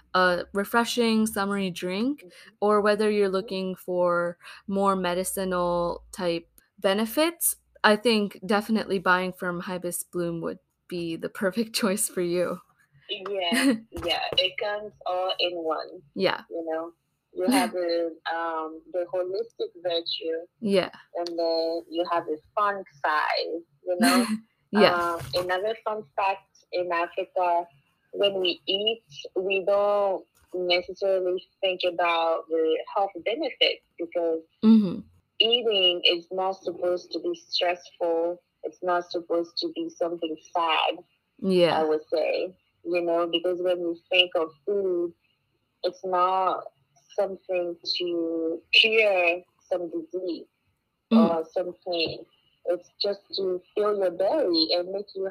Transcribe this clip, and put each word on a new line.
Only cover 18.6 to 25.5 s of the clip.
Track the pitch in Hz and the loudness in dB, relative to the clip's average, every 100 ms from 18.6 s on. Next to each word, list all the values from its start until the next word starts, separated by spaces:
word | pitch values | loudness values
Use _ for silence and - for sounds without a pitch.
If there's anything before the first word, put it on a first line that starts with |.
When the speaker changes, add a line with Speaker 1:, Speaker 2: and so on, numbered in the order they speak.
| 160 160 160 | -6 -10 -8
Speaker 2:
the | 180 175 | -6 -4
holistic | 185 180 196 233 - 220 175 | -4 -4 -4 -6 -8 -10 -6
virtue, | 175 170 165 - 165 165 175 _ | -4 -4 -4 -6 -6 -6 -8 _
Speaker 1:
Yeah. | 220 196 - - - - | 0 0 0 -6 -12 -8
Speaker 2:
and | 175 | -6
then | 170 165 165 165 170 170 | -2 0 0 0 -4 -4
you | 160 175 | -4 -2
have | 170 | -2
a | 165 156 - | -2 -6 -6
fun | - 202 202 185 - | -2 -2 -2 -8 -6
side, | - - - - - 240 - _ - | -2 0 0 -2 -4 -6 -10 _ -4
you | 180 | 2
know? | 247 254 226 | 4 4 2
Speaker 1:
<laughs> | 220 - _ _ | -4 -8 _ _
Yeah. | 202 180 | 6 6
Speaker 2:
Uh, | 175 170 165 - | 6 0 -2 -4
another | 175 180 | -4 -2